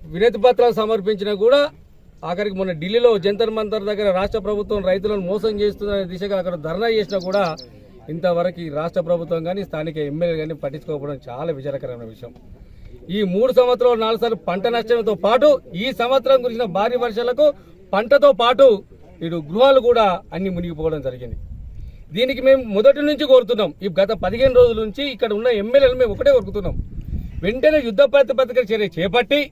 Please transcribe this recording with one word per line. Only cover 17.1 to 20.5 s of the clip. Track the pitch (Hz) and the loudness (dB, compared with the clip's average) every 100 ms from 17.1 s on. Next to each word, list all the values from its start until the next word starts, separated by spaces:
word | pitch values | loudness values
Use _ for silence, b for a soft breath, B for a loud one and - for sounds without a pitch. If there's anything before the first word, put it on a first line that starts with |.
| 214 240 247 294 - b b - | -2 -4 2 2 2 b b -4
పంటతో | 196 220 277 285 269 | -2 2 4 6 4
పాటు | 233 254 269 202 - - - - 165 | 2 6 6 6 -2 -20 -20 -10 -6
ఇటు | 170 151 | -6 -6
గృహాలు | 196 269 269 240 | 4 6 6 4
కూడా | 233 208 175 - | 4 2 0 -6
అన్ని | 165 190 | -6 -6